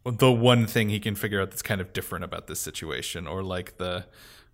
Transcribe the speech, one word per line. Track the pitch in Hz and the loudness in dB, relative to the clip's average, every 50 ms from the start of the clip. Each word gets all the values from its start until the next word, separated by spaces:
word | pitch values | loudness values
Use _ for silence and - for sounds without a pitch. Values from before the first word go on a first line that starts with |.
| - | -6
the | 127 120 107 135 131 | -6 2 6 6 6
one | 123 113 117 123 123 120 113 | 6 8 6 6 8 6 6
thing | 104 - 120 110 104 | 4 2 2 2 2
he | 104 104 | 0 -2
can | 107 113 101 | -2 -2 -4
figure | - - 104 104 98 | -2 -2 -2 0 0
out | 95 95 | -2 -2
that's | - - - | -4 -6 -4
kind | - 110 95 | -2 -2 -2
of | 90 - - | -4 -4 -6
different | 92 - - 95 82 85 | -8 -6 -6 -6 -8 -8
about | - 80 82 - | -8 -10 -10 -10
this | - 78 - | -8 -8 -8
situation, | - - - - 82 78 67 62 - - - 85 85 | -8 -8 -8 -8 -8 -6 -6 -6 -6 -8 -8 -8 -8
or, | 76 82 95 95 | -6 -6 -6 -4
like, | 92 92 90 87 - - - | -4 -4 -6 -6 -8 -8 -8
the, | 90 90 90 90 90 - - - - - - - - _ | -6 -4 -4 -6 -8 -10 -16 -20 -20 -20 -20 -20 -20 _